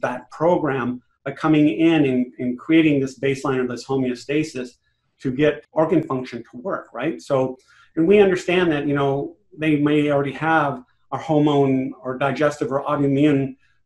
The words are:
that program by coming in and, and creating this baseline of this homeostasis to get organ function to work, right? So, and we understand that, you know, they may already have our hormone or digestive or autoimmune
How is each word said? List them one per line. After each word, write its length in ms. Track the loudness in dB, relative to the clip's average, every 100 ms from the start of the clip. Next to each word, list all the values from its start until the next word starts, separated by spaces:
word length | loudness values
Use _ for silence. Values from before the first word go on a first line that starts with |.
that 300 | -8 -8 -12
program 720 | -4 0 2 0 -2 -4 -6 -12 _
by 80 | -12
coming 360 | -2 2 4 4
in 360 | 4 2 4 2
and, 260 | 0 -2 -4
and 200 | -6 -6
creating 400 | 0 2 4 2
this 200 | -2 -4
baseline 420 | -4 -2 -2 -2
of 80 | -2
this 160 | -6
homeostasis 840 | -4 -4 -2 -6 -4 -4 -4 -8 -12 -14 _ _ _ _
to 100 | -6
get 340 | 0 0 0 -4
organ 320 | -2 2 0
function 400 | 0 -4 -8 -12 -14
to 60 | -14
work, 320 | -8 -8 -10
right? 280 | -8 -8 -8
So, 340 | -4 -2 -2 -6 _ _ _ -2
and 120 | 4
we 100 | 6
understand 520 | 6 2 0 0 2
that, 160 | 0 0
you 60 |
know, 420 | 0 0 -2 -4 -12 _ -6
they 200 | 0 2
may 340 | 2 2 2
already 220 | 0 -2
have 500 | -2 0 2 0 -4 -12 _ _
our 60 | -8
hormone 720 | 0 2 4 4 2 2 -2 -8
or 140 | -10 -4
digestive 540 | -2 0 0 0 -4
or 100 | -4
autoimmune 680 | -2 -2 0 2 2 2 -2 -6 _ _